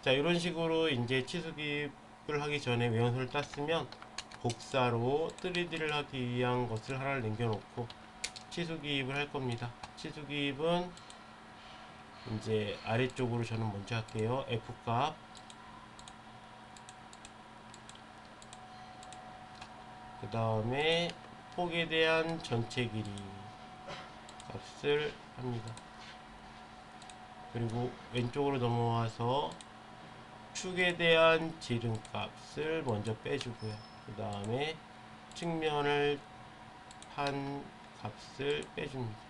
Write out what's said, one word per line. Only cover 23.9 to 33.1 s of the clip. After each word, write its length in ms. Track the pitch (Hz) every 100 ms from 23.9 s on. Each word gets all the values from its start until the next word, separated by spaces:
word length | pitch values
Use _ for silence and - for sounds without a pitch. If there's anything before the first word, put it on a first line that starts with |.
| - - - - - -
값을 640 | 104 - - 143 147 151 - - -
합니다. 380 | 127 117 113 117 - - - - - - - - - - - - - - - - -
그리고 400 | 120 113 117 123 - -
왼쪽으로 460 | 123 120 143 143 139
넘어와서 920 | 120 120 117 117 117 - 117 135 160 165 - - - - - - - - -
축에 420 | - 185 185 180 175
대한 640 | 170 165 160 160 160 -
지름값을 1200 | - 120 117 110 - 104 98 - - - 151 165
먼저 340 | 139 104 107